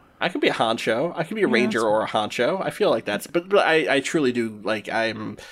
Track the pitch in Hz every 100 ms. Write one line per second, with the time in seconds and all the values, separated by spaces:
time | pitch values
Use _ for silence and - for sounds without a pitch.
0 | _ _ 160 294 - - 117 117 - 113
1 | 170 175 165 220 165 117 123 110 110 107
2 | 107 110 - - 123 190 151 - 196 117
3 | 104 101 - 170 185 196 127 160 113 139
4 | - 170 127 120 113 107 101 107 92 104
5 | 113 110 107 104 -